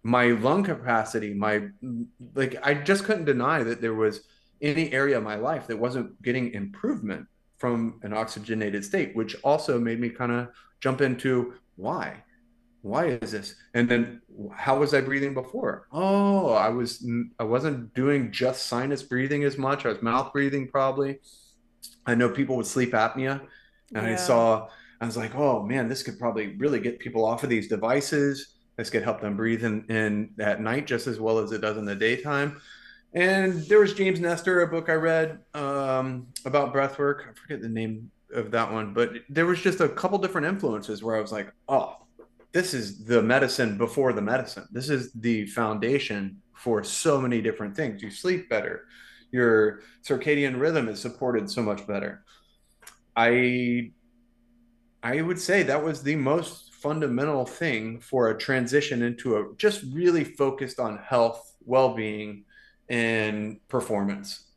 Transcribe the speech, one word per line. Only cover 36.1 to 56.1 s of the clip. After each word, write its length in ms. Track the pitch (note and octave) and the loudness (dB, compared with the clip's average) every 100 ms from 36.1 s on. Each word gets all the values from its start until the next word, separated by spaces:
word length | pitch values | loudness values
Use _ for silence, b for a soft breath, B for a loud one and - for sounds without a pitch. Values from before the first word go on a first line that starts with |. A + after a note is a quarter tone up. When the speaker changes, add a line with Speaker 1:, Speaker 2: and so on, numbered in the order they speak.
| B2+ B2 - C3 | -6 -10 -10 0
Speaker 1:
about 260 | C#3+ C3+ | 0 2
breath 260 | C#3 C3+ - | 0 0 0
work. 280 | C#3+ C#3+ - | -2 -2 -8
I 60 | |
forget 260 | - - C3+ | -20 -12 -10
the 80 | A2+ | -6
name 420 | A2+ A2+ A2 A#2 _ _ | -4 -4 -6 -12 _ _
of 180 | A#2 G#2+ | -6 -2
that 200 | A2+ A2+ | 0 0
one, 220 | A2 G#2+ | -2 -4
but 180 | G2+ A#2+ A#2+ - | 0 0 -2 -4
there 160 | C#3+ E3+ | 0 2
was 140 | F3 | 2
just 200 | F#3+ - | 0 2
a 80 | A3+ | 0
couple 280 | A3 F#3 G3+ | 2 0 0
different 280 | F#3 F#3 D3+ | 0 -2 -2
influences 560 | G3 C#3+ G#2+ G2+ G#2 | 0 -2 -2 -6 -6
where 100 | A2+ A2 | -2 -2
I 40 | |
was 100 | G#2 | -2
like, 200 | G#2+ G2+ _ - | -6 -8 _ 0
"Oh, 300 | C3+ - - _ - - _ _ | 0 0 -10 _ -20 -20 _ _
this 200 | E3+ F3+ | 0 0
is 320 | C3 G2+ G2+ | -4 -6 -10
the 180 | G#2+ A#2+ | 2 4
medicine 540 | A2 C3 C3 - A#2 G2+ | 6 4 4 2 0 0
before 360 | A#2 C#3+ C3 | -2 2 2
the 80 | G#2 | 2
medicine. 440 | G#2 B2+ B2+ - - | 0 -2 -2 -12 -12
This 160 | A#2+ C3 | -10 -2
is 240 | C#3 A#2+ | -2 -4
the 340 | A#2 A#2 A2 G2+ | -4 0 0 -2
foundation 960 | A#2+ A2 G#2+ A2 C#3 - G#2 G2 F#2+ _ | -2 -2 0 0 0 -2 -4 -6 -10 _
for 280 | - B2 G#2+ | -8 0 0
so 380 | G2 - E3 C#3 | 0 0 2 2
many 220 | B2+ A#2 | 2 0
different 340 | A2 G#2+ G#2 G2 | 0 -4 -8 -4
things. 260 | C#3 G2+ | -6 -6
You 80 | G#2+ | -12
sleep 380 | - F#3 F3+ - | -6 -2 -2 0
better. 380 | A2 A2+ - - B B B B | -2 -2 -8 -14 B B B B
Your 480 | B2 A#2+ A2 G#2+ - B B | 4 6 8 6 0 B B
circadian 560 | - C3+ D#3 C#3+ C#3 B2+ | -4 -2 2 2 2 2
rhythm 280 | D3+ D#3+ A#2 | 2 2 0
is 100 | G2+ | -4
supported 520 | A#2+ - B2+ A#2+ G2+ | -8 -4 -2 0 -2
so 120 | - | -2
much 240 | A2 G2+ - | -2 -2 -4
better." 380 | G2+ - - _ b b b _ _ - - _ - | -6 -6 -10 _ b b b _ _ -20 -20 _ 4
I, 760 | A#2 B2 B2 B2 B2 A#2+ A#2+ _ _ _ _ _ _ _ _ _ _ _ | 6 6 4 2 0 -2 -4 _ _ _ _ _ _ _ _ _ _ _
I 180 | A#2 C#3 | -2 0
would 180 | E3 F3 | 0 -2
say 240 | - G3 | 2 2
that 200 | C3+ D3 | 4 2
was 180 | D#3 C#3+ | 0 -2
the 140 | C3+ | -2